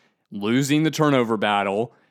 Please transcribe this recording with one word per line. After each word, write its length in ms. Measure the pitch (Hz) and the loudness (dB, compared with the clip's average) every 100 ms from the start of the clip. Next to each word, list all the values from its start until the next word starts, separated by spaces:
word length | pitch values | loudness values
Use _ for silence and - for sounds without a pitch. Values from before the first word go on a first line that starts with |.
| _ _ _ | _ _ _
losing 500 | 101 104 123 139 151 | -8 -2 0 2 0
the 80 | 156 | 0
turnover 460 | 147 151 135 117 110 | 0 2 2 0 0
battle, 580 | 104 101 98 98 120 _ _ | 0 0 0 -2 -6 _ _